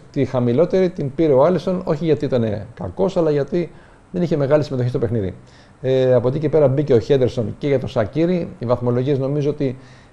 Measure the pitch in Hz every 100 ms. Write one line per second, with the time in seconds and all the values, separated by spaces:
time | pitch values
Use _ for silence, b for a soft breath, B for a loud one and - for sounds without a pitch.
0 | - 143 131 127 120 120 175 190 185 180
1 | 143 123 160 131 156 180 190 180 185 147
2 | 165 - 139 127 113 101 - - 92 -
3 | 190 180 160 147 139 175 156 B B B
4 | - 180 170 156 139 151 135 131 123 131
5 | 117 113 92 - B B B - 131 131
6 | 127 123 120 147 147 156 139 135 139 120
7 | - 143 120 - 104 - 147 131 - 123
8 | 107 147 170 180 170 - 120 135 120 120
9 | 127 135 135 147 147 147 139 127 B B
10 | B